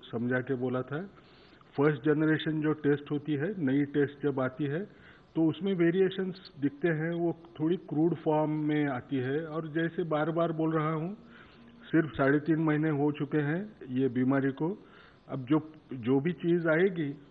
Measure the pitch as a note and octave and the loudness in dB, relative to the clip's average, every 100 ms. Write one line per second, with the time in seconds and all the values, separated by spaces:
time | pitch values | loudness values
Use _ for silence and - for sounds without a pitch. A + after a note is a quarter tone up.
0 | - A#2 B2 B2+ B2 B2+ B2+ B2+ B2+ D3 | -10 -4 -2 -2 -2 -4 -2 -4 -4 -8
1 | G3 - - - - - - - D3 C#3 | -10 -16 -20 -20 -20 -20 -6 2 2 2
2 | D3+ D3+ D#3 D#3 D#3+ D#3 D3+ D3+ C#3+ C#3+ | 2 2 2 2 0 -2 0 0 2 0
3 | - D3 D#3 C#3+ E3+ F#3+ C3 C#3 C#3+ D3 | -2 -6 -2 -2 -2 -2 0 2 2 0
4 | C#3 - D3 C3 B2+ - C#3+ D#3 G#3 - | 0 0 -2 0 -2 -2 -4 -4 -8 -14
5 | - - - D#3+ D#3+ - G3 F3+ E3+ F#3 | -20 -20 -6 0 0 2 -2 2 2 4
6 | F#3+ F#3+ F#3 F3 - C#3 C#3 - E3+ D#3 | 2 0 -6 -8 -14 -4 -4 0 0 0
7 | E3 E3+ E3+ D#3+ - - D#3 F#3 - D3 | -2 0 -2 -2 -10 -2 0 0 -2 2
8 | E3+ E3 D#3+ D3+ D3+ D#3 D3+ D3+ D3 B2 | 2 2 2 2 2 0 0 2 0 -2
9 | - C3+ B2+ D3 D#3+ D#3+ D#3+ D#3 E3 E3 | -4 -2 -2 -2 -4 -6 -4 -2 -2 -2
10 | E3+ D3+ D#3+ E3 E3 D#3 D#3+ D#3+ D#3 D#3+ | -2 0 0 0 0 0 0 0 0 -2
11 | E3+ G#3+ - - - - - - - D#3+ | -4 -8 -16 -20 -20 -20 -20 -20 0 2
12 | E3 - C3+ D3 D3+ D#3 D#3 D3+ D#3+ C#3+ | 2 2 2 2 2 0 2 2 2 2
13 | D3 D3 C3+ D3+ C#3+ E3+ G#3+ - C3+ B2+ | 0 0 -2 -2 0 -2 -6 -12 -6 0
14 | C3+ A#2+ C3 C#3 C3+ C3+ D#3+ G#3+ - - | 0 2 2 2 0 -2 -4 -4 -12 -20
15 | - - - C3+ B2+ D#3 D3+ - - C3 | -20 -20 -12 -8 0 0 0 -12 -14 -6
16 | A2+ C#3 E3 E3 E3+ F3 D#3+ D#3 G3 E3+ | 0 2 0 -2 0 2 2 4 2 0
17 | C#3+ C#3+ - | -6 -8 -16